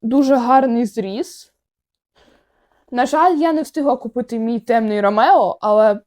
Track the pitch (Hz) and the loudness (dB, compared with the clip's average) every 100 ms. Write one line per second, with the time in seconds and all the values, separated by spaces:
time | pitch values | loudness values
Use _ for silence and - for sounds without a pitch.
0 | 226 269 269 269 240 269 262 233 226 226 | -2 0 2 2 4 2 2 -2 -2 -4
1 | 190 214 359 - - _ _ _ _ _ | -8 -8 -10 -14 -20 _ _ _ _ _
2 | _ _ _ _ _ _ _ _ _ 247 | _ _ _ _ _ _ _ _ _ -4
3 | 254 311 359 311 330 311 - 320 277 262 | -2 2 2 2 0 -2 -4 -4 -2 -2
4 | 226 247 240 233 226 233 - 233 220 208 | -6 -8 -6 -6 -4 -4 -2 -2 0 0
5 | 202 208 277 359 190 - 214 214 214 208 | 0 2 4 4 2 -2 0 2 2 0